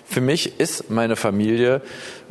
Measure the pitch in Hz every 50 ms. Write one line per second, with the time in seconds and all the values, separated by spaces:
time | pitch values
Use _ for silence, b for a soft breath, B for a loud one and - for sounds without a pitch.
0 | B - - 127 127 131 156 165 - - - - 156 160 - - - - 107 117
1 | 117 113 113 - - 110 98 101 104 110 113 117 123 123 131 139 B B B B
2 | B B B B B B